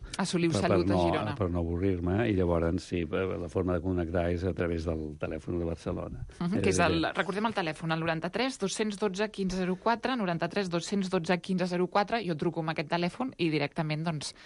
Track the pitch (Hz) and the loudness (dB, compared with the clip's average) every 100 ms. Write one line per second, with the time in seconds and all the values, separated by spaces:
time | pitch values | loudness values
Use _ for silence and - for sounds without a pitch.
0 | - - 190 175 170 196 175 95 87 95 | -4 -4 -2 2 2 2 4 4 4 4
1 | 85 - 107 98 90 87 85 85 98 90 | 4 2 0 0 0 0 0 2 2 2
2 | 87 98 117 92 87 85 82 87 - 90 | 2 2 4 4 4 4 2 0 -2 -2
3 | 82 92 92 92 87 98 90 87 90 90 | 0 0 0 -2 -2 0 0 0 0 0
4 | 82 90 85 87 92 82 85 85 82 80 | 0 0 0 0 0 0 0 0 -2 -2
5 | 76 76 87 78 - 87 85 85 - 90 | -4 -6 -6 -6 -4 -2 -2 -4 -4 -6
6 | 85 - - - 175 214 202 180 170 165 | -6 -8 -10 -6 -2 2 2 4 4 2
7 | 151 - 185 190 226 202 165 156 165 160 | 0 -2 -2 -2 -2 0 -2 -2 -2 0
8 | 165 160 175 202 262 262 190 - 214 196 | 0 -2 -2 -2 -2 -2 -2 0 -2 0
9 | 214 185 214 208 190 185 180 185 226 233 | -2 0 -2 -2 -2 0 0 0 0 0
10 | 247 254 185 165 165 202 190 170 - 202 | 0 0 0 0 0 0 0 -2 0 -2
11 | 185 185 160 175 - 185 185 180 180 202 | 0 0 2 0 0 0 0 0 2 2
12 | 202 226 180 156 175 170 160 160 147 170 | 2 0 -2 0 0 0 -2 -4 -2 0
13 | 175 - 262 - 165 151 143 - 156 151 | 0 -2 -6 -2 0 2 0 -2 -2 -2
14 | 165 151 - - | -2 -4 -6 -12